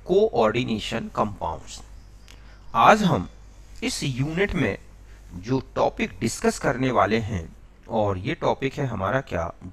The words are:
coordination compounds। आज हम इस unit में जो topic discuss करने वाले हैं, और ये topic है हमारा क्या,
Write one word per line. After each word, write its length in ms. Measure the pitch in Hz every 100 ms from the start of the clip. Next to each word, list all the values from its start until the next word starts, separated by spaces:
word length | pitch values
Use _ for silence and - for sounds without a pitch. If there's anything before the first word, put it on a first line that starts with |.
| -
coordination 1000 | 185 220 - 110 120 123 110 - - 220 -
compounds। 640 | 110 95 82 80 - - - - - - - - - - - 117
आज 280 | 120 214
हम 260 | 202 127 - - - - - -
इस 180 | 233 -
unit 500 | - 120 147 165 202 175
में 220 | 113 - - - - - - 87
जो 220 | 101 131 - -
topic 420 | - - 123 -
discuss 400 | 120 - 226 -
करने 320 | 165 123 131
वाले 280 | 113 98 113
हैं, 280 | 101 95 80 - - - -
और 280 | 113 104 92
ये 180 | 110 170
topic 380 | 135 110 135
है 120 | 139 139
हमारा 340 | 107 95 131
क्या, 280 | - 87 82 - 92